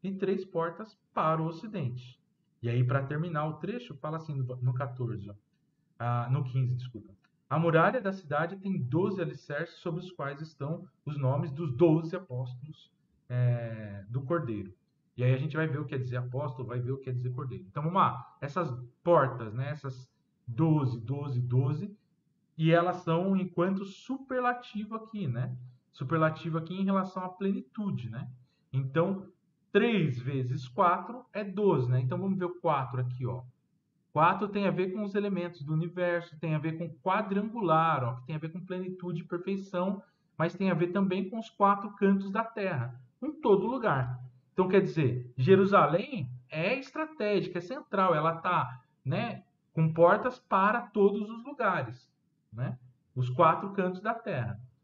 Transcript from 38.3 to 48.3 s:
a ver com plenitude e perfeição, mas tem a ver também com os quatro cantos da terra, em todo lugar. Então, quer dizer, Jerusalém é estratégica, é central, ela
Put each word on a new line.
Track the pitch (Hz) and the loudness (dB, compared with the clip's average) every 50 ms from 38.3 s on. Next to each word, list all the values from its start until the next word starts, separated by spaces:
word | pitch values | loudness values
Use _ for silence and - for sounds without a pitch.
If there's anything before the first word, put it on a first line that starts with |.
| 160 | -8
a | 156 | -6
ver | 156 160 | -6 -6
com | 160 180 | -8 -10
plenitude | 170 - 185 180 185 180 185 - - 175 165 160 165 | -8 -6 -6 -6 -4 -6 -8 -8 -6 -6 -6 -6 -6
e | |
perfeição, | - - 170 - - 196 196 - - - 175 180 190 202 190 - _ _ _ _ _ _ | -4 -6 -6 -2 -2 -4 -4 -4 -4 -2 0 0 0 0 -4 -6 _ _ _ _ _ _
mas | _ 156 170 - | _ -2 -2 0
tem | - 196 190 | 0 0 0
a | 175 | 2
ver | 156 175 175 | 2 0 0
também | - 202 196 190 180 190 190 190 | 2 2 2 2 2 0 -2 -4
com | 233 226 | -6 -8
os | - - | -10 -10
quatro | _ _ 208 196 202 202 - - - | _ _ 6 6 6 4 0 -8 -2
cantos | - 202 196 196 196 196 196 | 4 6 6 6 4 2 -2
da | 190 214 226 | -2 -2 -2
terra, | 226 - - 202 190 175 131 117 123 - - - _ _ _ - | -2 -4 -4 -2 -2 0 -2 -4 -4 -6 -12 -18 _ _ _ -6
em | 302 311 - | -6 -6 -2
todo | - 247 202 180 208 226 | 4 6 6 6 6 0
lugar. | 254 262 233 208 151 135 127 - - - - - - - _ _ _ | -2 0 0 2 2 2 0 -2 -4 -8 -10 -16 -18 -20 _ _ _
Então, | - 185 | 0 2
quer | 185 190 196 | 4 6 4
dizer, | 175 - - 165 147 123 123 127 - - - | 4 4 2 2 2 2 2 0 -4 -8 -4
Jerusalém | - 127 175 190 190 196 190 196 190 160 143 147 254 254 269 285 208 135 - - - - _ | 0 6 8 8 8 8 8 8 8 6 8 4 2 0 0 -4 -6 -6 -6 -8 -12 -14 _
é | - 156 165 190 247 | -6 -2 0 0 0
estratégica, | 269 277 - - 311 311 311 - - 214 208 208 190 - - - 180 | -2 -4 -8 -6 -6 -6 -6 -4 -4 -2 2 2 2 0 0 -6 -6
é | |
central, | 170 - 247 294 294 _ - 196 190 185 170 | -6 -6 -10 -10 -10 _ 0 2 4 4 4
ela | 151 151 165 | 4 2 0